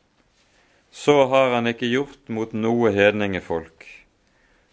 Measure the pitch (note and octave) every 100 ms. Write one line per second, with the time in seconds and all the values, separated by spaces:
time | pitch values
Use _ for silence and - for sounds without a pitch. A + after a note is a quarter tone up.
0 | _ _ _ _ _ _ _ _ _ -
1 | - D3 C3 C3+ C3 A#2+ A#2 A#2 A#2+ B2+
2 | C#3+ - - A2 A2+ G#2+ A2+ A#2+ A2+ G2+
3 | G2+ G#2 G2+ F2+ - E2 D2+ _ - -
4 | _ _ _ _ _ _ _